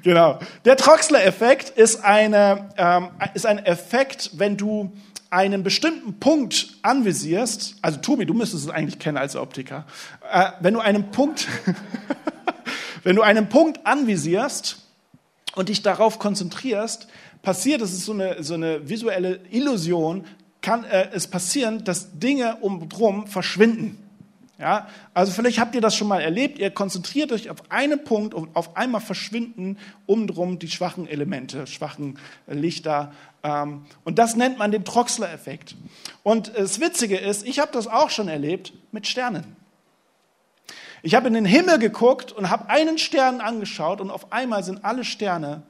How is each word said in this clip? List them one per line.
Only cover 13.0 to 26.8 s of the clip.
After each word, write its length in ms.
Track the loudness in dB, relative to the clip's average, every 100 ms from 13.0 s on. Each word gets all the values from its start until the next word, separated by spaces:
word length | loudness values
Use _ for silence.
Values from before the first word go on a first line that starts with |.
wenn 140 | 2 6
du 60 |
einen 260 | 6 6 6
Punkt 360 | 6 4 2
anvisierst 960 | -2 0 2 0 0 0 -2 -6 -10 -12 _ _ _ _ _ _ -12 -6
und 140 | -4
dich 120 | -2
darauf 380 | -2 2 2 2
konzentrierst, 880 | -4 -2 -6 -6 -4 -4 -4 -8 -16 -20 -20 _
passiert, 380 | -4 0 0 0
das 120 | -2
ist 120 | -6
so 80 | -6
eine, 320 | -4 -4 -4
so 100 | -6
eine 340 | -4 -4 -4 -6
visuelle 520 | -4 -2 -2 -2 -4 -4
Illusion, 720 | -2 0 0 0 0 0 -4 -10 -20 _ _
kann, 220 | -2 -2
äh, 240 | 0 0 0
es 140 | -4 -6
passieren, 560 | -6 -4 -2 -2 -4
dass 380 | -6 -6 -8 -4
Dinge 380 | -2 0 -2 -2
um 280 | -4 -6 -10
drum 380 | 0 0 0 -6
verschwinden. 720 | -6 -6 4 4 4 -6 -10 -20 _ -20 _ _ _
Ja? 300 | -2 -2 -2 -20 -4
Also 180 | 0 0
vielleicht 260 | 2 0 2
habt 160 | 0
ihr 60 | 2
das 160 | 2 0
schon 100 | 0
mal 160 | 0
erlebt, 380 | 0 0 -2 -2
ihr 100 | -6
konzentriert 640 | -2